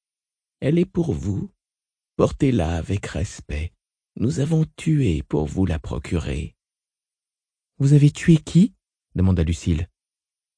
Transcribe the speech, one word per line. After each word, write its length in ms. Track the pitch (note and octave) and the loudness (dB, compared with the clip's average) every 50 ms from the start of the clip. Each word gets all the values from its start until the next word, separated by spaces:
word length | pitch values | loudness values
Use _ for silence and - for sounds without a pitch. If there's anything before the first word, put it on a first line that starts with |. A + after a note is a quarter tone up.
| _ _ _ _ _ _ _ _ _ _ _ - | _ _ _ _ _ _ _ _ _ _ _ -6
Elle 180 | A#2+ C3 D#3+ E3+ | -2 0 2 2
est 60 | F3+ | 0
pour 280 | F#3 - F#3 E3 D#3+ F#2+ | 0 0 -4 -2 -2 -2
vous. 380 | C#2+ C#2+ G2+ F#2+ - - - _ _ _ _ _ _ _ _ _ _ _ _ _ | -4 -4 -4 -4 -4 -6 -10 _ _ _ _ _ _ _ _ _ _ _ _ _
Portez-la 600 | - - - - - D3+ C3+ B2 G#2 D#2+ D#2+ E2+ | -2 -2 0 0 0 0 0 2 0 0 0 -2
avec 300 | E2+ E2+ - F#2+ G#2 - | -4 -4 -4 -6 -6 -6
respect. 680 | - - D2+ - - - - - - D2 D2+ D#2+ E2+ _ _ _ _ _ _ _ _ - | -6 -8 -6 -6 -8 -8 -12 -14 -10 -8 -8 -8 -8 _ _ _ _ _ _ _ _ -8
Nous 240 | - - B2+ E2 G2+ | -4 -4 -2 -2 -2
avons 260 | C#3+ D3+ E3 D#3+ D#3 - _ - | -2 0 0 0 0 -2 _ -6
tué 440 | - D#3+ D#3 D3 C3 G2 D#2+ C#2+ | -2 0 0 2 2 2 0 -2
pour 240 | C#2+ - - C#2+ D2+ | -4 -4 -4 -2 -2
vous 220 | D2 C#2+ F2+ F#2+ F2 | -2 -2 -2 -2 0
la 100 | E2 D2+ | -2 -4
procurer. » « 760 | - - - C2 - - F#2 E2 D2 - C2 D2 C#2+ - - _ _ _ _ _ _ _ _ _ _ _ _ _ _ _ _ _ _ _ _ _ _ _ _ - | -6 -8 -10 -8 -8 -4 -4 -4 -4 -4 -6 -6 -8 -10 -14 _ _ _ _ _ _ _ _ _ _ _ _ _ _ _ _ _ _ _ _ _ _ _ _ -2
Vous 160 | C3+ C#3 D3 | 2 6 6
avez 160 | C#3+ C#3+ D3 | 6 6 6
tué 280 | - - - F3 E3 D#3 | 2 2 2 4 4 4
qui ? » 360 | - - - E3 G3 - - _ _ _ _ _ _ _ - | 4 2 4 4 4 4 0 _ _ _ _ _ _ _ -4
demanda 280 | - F#2 F#2+ F#2 E2+ D#2+ | 0 2 2 2 2 2
Lucille. « 440 | E2 E2+ - - F#2 E2 D2+ E2+ - _ _ _ _ _ _ _ _ _ _ _ _ _ | 0 -2 -2 -2 -2 -2 -2 -2 -6 _ _ _ _ _ _ _ _ _ _ _ _ _